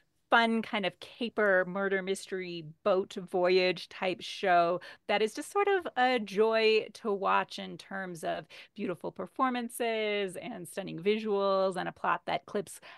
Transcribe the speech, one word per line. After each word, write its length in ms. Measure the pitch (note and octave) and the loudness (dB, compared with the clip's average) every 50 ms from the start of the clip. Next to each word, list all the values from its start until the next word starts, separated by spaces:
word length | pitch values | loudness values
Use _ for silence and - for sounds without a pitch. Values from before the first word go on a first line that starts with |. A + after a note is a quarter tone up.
| _ _ _ _ _ - | _ _ _ _ _ 2
fun 300 | B3+ A#3 A#3 A3+ A3+ A3+ | 4 4 6 4 2 0
kind 240 | G#3+ - A#3+ G#3 F#3 | -2 -2 -2 -2 -2
of 80 | F3 - - | -2 -4 -6
caper 640 | - - - - B3 A3 - A3+ G#3+ G3+ F#3+ F3+ F#3 | -12 -14 -10 -6 -6 -4 0 2 4 4 4 4 4
murder 360 | F3+ F3+ G3 G3 G3 G3 F#3+ | 2 -2 -2 0 0 0 0
mystery 600 | F3+ F#3+ F#3+ - - - G3 F#3 F#3 F3 F3 E3+ D#3 D3+ D#3+ _ - | 0 -2 -4 -4 -6 -8 -8 -6 -6 -6 -8 -10 -10 -14 -10 _ 0
boat 300 | G#3+ F#3 F#3+ G3 - - | 2 2 2 2 -2 -6
voyage 760 | G3+ F3+ - - F#3 F3+ F3+ F#3 F#3 F#3 F3+ F3 - - - | -12 -8 -2 0 2 4 6 6 6 4 4 2 -2 -6 -14
type 320 | - - F#3+ F#3 F3 - | -8 -4 -4 -2 -2 -4
show 580 | - - - - G3+ F#3+ F3 F3 E3+ E3+ F3+ E3+ - - - - _ | -8 -12 -8 -2 2 4 6 6 6 4 2 -2 -4 -10 -20 -10 _
that 160 | - G#3 G3+ | 0 0 2
is 100 | A3 G#3+ | 2 0
just 180 | - D4 D4 - | -2 -6 -8 -2
sort 160 | - G4+ G4+ G4+ | 0 2 2 4
of 200 | G4 F#4 - - - | 2 2 0 -2 0
a 220 | B3 B3+ B3+ B3+ B3 | 2 2 2 2 0
joy 680 | G#3+ F#3+ F#3+ G3+ G#3+ A3+ A3+ A3 A3 A3 A3 G#3+ - - | -2 -2 0 2 2 4 4 4 4 4 4 4 2 -2
to 180 | - - - A3 | -8 -8 -6 -4
watch 480 | G3+ F#3+ F#3+ F#3+ F#3+ G3 F#3+ - - G3 | -4 -2 0 2 2 2 0 -2 -6 -12
in 200 | F#3+ F#3 F3 D#3+ | -10 -10 -12 -14
terms 440 | - - G3 F#3+ F#3+ F3+ F3 D#3 | -12 -10 -10 -8 -8 -8 -10 -6
of 220 | E3+ E3+ E3+ F3 E3 - - - - - _ | -4 -4 -4 -4 -8 -12 -18 -20 -20 -18 _
beautiful 340 | - G3+ F#3 E3+ - - F3 | -8 -6 -6 -6 -6 -8 -10
performances 1300 | - - F#3+ - _ - C4 B3+ B3 B3 A#3 A#3 - - A#3+ A#3 A3 A3 G#3+ G#3 G#3 G3+ G3+ F#3 E3+ | -8 -8 -10 -8 _ -2 -2 0 -2 -2 -6 -6 -6 -4 -2 -2 0 0 0 0 0 -2 -2 -4 -6
and 320 | - - E3+ E3+ F3+ E3+ - | -10 -12 -12 -12 -12 -14 -12
stunning 300 | - G3 F#3 E3 D#3+ D#3+ | -10 -10 -8 -8 -8 -2
visuals 800 | E3+ G#3 G#3+ A3 A3 A3 G3+ G3 G3 G3 F#3+ F#3+ F#3+ F#3+ F3 | 0 0 0 2 0 0 0 2 2 2 2 2 2 0 0
and 120 | F3+ F3 E3+ | -2 -4 -6
a 40 | |
plot 280 | - - - F3+ E3 - - | -6 -4 -2 -2 -2 -2 -2
that 180 | - E3 D#3 - | -4 -4 -4 -4
clips 340 | - - G#3 F3 - - - - - - | -6 -6 -6 -6 -8 -12 -20 -20 -20 -20